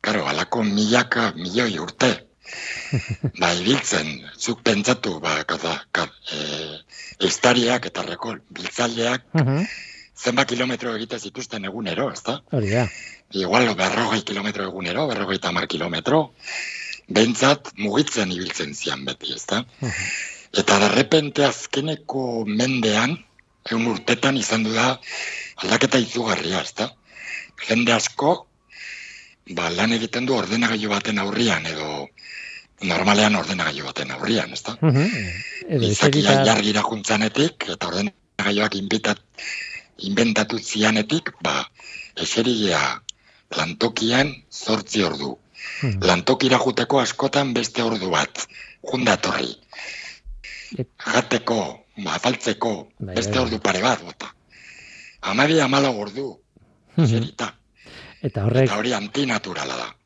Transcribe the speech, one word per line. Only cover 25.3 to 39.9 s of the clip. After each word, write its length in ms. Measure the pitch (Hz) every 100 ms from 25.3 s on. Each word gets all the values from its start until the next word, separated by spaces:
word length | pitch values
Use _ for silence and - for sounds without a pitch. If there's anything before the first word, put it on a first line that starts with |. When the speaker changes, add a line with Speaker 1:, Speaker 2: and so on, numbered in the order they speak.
| - - -
Speaker 1:
aldaketa 340 | 95 110 135 135
izugarria, 600 | 110 120 113 87 85 92
ezta? 300 | 73 - 113 - _ - - - - - -
Jende 260 | 117 117
asko, 540 | 113 - - 143 175 - _ _ - - - - - - _ - 87
ba, 140 | 82
lan 240 | 87 110
egiten 320 | 117 113 120 127
du 80 | 123
ordenagailu 540 | 92 113 113 110 107
baten 300 | 101 110 104
aurrian, 460 | 101 104 117 85 80
edo 440 | 78 76 73 69 - - - - - _ _
normalean 540 | 190 85 95 104 107 101
ordenagailu 480 | - 92 82 73 69
baten 260 | - -
aurrian, 400 | - 107 113 -
ezta? 260 | - - 113
Speaker 2:
Mhm. 240 | 156 135 180 180 95 90 - - -
Edo 100 | 147 117
Speaker 1:
Gizakia 360 | 104 151 143
Speaker 2:
eserita- 240 | 147 135 135
Speaker 1:
jargira 360 | 110 104 104
juntzanetik, 880 | 104 110 98 107 110 139 156 - -
eta 180 | 85 90
ordenagailuak 880 | 90 101 _ _ - 101 101 107 101
inbitat-, 460 | 98 110 104 104 _ - - - - - -